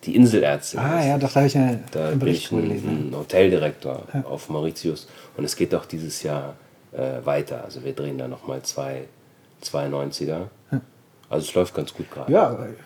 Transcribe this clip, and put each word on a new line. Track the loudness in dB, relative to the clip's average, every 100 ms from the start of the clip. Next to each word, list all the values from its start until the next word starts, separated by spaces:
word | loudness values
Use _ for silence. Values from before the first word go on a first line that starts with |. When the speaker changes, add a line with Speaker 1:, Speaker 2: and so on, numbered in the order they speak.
| 2
Speaker 1:
die | 8
Inselärztin. | 8 8 4 2 -4 -2
Speaker 2:
Ah, | 0 2 4
ja, | 2
doch, | 2
da | 4
hab | 6
ich |
ja | 6 2 2 -6
Speaker 1:
Da | -4 0
Speaker 2:
im |
Speaker 1:
bin | 2
Speaker 2:
Bericht | 2 0
Speaker 1:
ich | 0
Speaker 2:
drüber | -2
Speaker 1:
ein, | 0
Speaker 2:
gelesen, | -2 -2 -2 -4
ja. | -6
Speaker 1:
ein |
Hoteldirektor | 2 6 6 6 0 -4 -8 -8 -6
Speaker 2:
Ja. | -6 -4
Speaker 1:
auf | -8 -6
Mauritius. | -4 -4 -2 -4 -4 -10 -20 -14 -8
Und |
es | -6 -2
geht | 0
auch | -2 -4
dieses | -10 -8 -8
Jahr, | -4 -4 -6 -14 -20 _ _
äh, | -6 -6 -4 -2
weiter. | -2 -2 -10
Also | -10 -12
wir | -10
drehen | -8 -8 -8
da | -8
noch | -10 -10
mal | -8
zwei, | -8 -8 -8 -8 -12 _ _ _ _ _
zwei | -8 -4 -4
neunziger. | -4 -6 -4 -4 -4 -8 -12 -6
Speaker 2:
Ja. | -6 -6 _ _ _ -6
Speaker 1:
Also | -4 0
es |
läuft | 0 0
ganz | -2 -8
gut | -10 -12
gerade. | -8 2
Speaker 2:
Ja, | 4 4 0 -10 -14